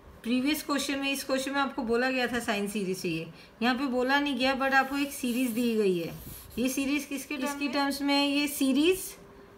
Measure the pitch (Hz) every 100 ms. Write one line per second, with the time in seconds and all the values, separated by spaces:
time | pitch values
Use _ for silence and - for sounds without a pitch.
0 | - - 226 254 277 302 - 277 285 269
1 | 277 277 - 262 277 277 269 285 233 233
2 | 262 262 233 240 233 202 202 214 185 185
3 | 180 160 165 - - - 233 247 277 247
4 | 254 285 285 247 262 254 269 269 269 277
5 | 285 - 247 240 254 220 240 220 202 175
6 | 165 160 - - - - 254 277 269 294
7 | - 277 - 294 285 285 285 277 277 277
8 | 285 285 285 285 294 - 269 269 330 381
9 | - - - - -